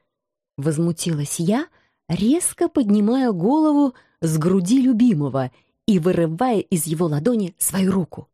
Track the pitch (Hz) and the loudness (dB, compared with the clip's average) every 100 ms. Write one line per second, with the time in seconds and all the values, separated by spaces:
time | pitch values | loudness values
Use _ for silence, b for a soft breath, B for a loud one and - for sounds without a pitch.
0 | _ _ _ _ _ - 143 151 170 165 | _ _ _ _ _ -6 -4 -2 -2 -2
1 | 175 151 143 - 170 233 339 _ _ _ | -4 -4 -4 -4 -2 -2 -4 _ _ _
2 | - 175 214 330 - - 339 - 214 208 | -8 -2 0 0 -2 -4 -2 0 0 2
3 | 208 262 254 180 190 302 311 285 277 b | 2 0 0 0 0 2 2 2 0 b
4 | b b 165 160 160 190 175 269 254 220 | b b -4 0 0 0 2 2 2 4
5 | 247 160 143 135 127 - _ _ - 190 | 4 2 0 -2 -4 -8 _ _ 0 2
6 | 170 170 165 165 254 208 - 175 151 160 | 2 0 0 0 0 0 -2 -4 -2 -2
7 | 170 147 160 233 180 - - 185 190 190 | 0 0 0 0 -2 -4 -4 0 0 0
8 | 160 - - | -4 -10 -20